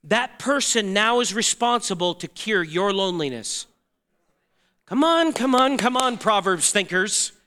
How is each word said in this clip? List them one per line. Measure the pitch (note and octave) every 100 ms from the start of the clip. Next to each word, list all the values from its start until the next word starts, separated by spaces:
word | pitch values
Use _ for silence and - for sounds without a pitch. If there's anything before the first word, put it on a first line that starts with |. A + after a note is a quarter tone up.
that | D3+ G#3+ A#3+ -
person | A#3+ C#4+ - A#3 G3+
now | G3+ A3 A#3+
is | A#3
responsible | G3+ - - A#3+ A#3+ - F3+ F3+ E3+
to | E3
cure | - - G#3
your | E3 D#3+ G3+
loneliness. | G3 F#3+ F3 D3 A#2+ G#2 - - _ _ _ _ _ _ _ _ _ _ _ _
Come | A#3+
on, | D#4+ E4 E4
come | - B3+
on, | B3+ C4 C4+
come | A3+ B3+
on, | B3+ A#3
Proverbs | G#3+ G#3 F#3 F3+ -
thinkers. | G#3 F#3 F3+ G3+ - - _